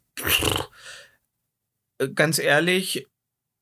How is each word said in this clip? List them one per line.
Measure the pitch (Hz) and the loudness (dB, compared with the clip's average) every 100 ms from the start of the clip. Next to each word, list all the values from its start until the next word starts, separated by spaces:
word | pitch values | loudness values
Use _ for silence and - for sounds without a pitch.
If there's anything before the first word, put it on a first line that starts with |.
| _ - - - - - - - - - - _ _ _ _ _ _ _ _ - 135 | _ -6 0 2 2 -2 -4 -12 -20 -20 -20 _ _ _ _ _ _ _ _ -6 -4
ganz | - 156 156 | 2 2 2
ehrlich, | 151 143 170 185 185 - - _ _ _ _ _ | 2 2 2 0 -2 -6 -10 _ _ _ _ _